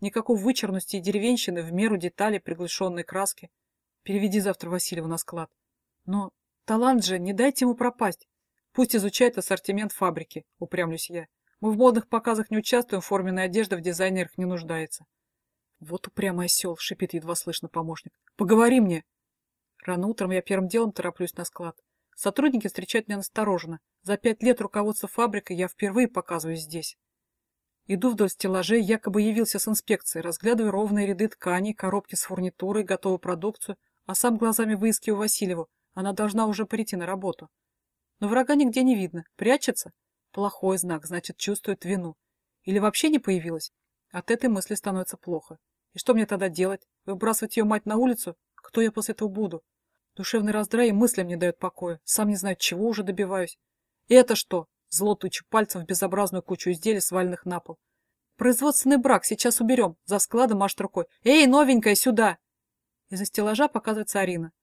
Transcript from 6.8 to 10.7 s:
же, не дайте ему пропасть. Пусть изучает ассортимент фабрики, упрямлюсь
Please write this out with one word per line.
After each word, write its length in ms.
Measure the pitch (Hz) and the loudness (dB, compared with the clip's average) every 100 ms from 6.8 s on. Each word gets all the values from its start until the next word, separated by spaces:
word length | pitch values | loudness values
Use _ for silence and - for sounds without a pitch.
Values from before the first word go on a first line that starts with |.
| 247 254 | 4 4
же, 140 | 185 185 | 2 -2
не 140 | 180 | -2
дайте 320 | 196 269 262 | 2 2 2
ему 100 | 247 | 0
пропасть. 540 | 240 247 - 208 - _ _ _ _ _ | 0 -2 0 -2 -4 _ _ _ _ _
Пусть 220 | - 247 | 0 2
изучает 420 | 226 196 - 247 220 | 2 0 4 2 2
ассортимент 560 | - 190 - 196 208 | -4 -4 -2 -4 -4
фабрики, 520 | - 180 160 160 160 - - | -2 -2 -2 -8 -14 -16 -12
упрямлюсь 520 | 170 | -6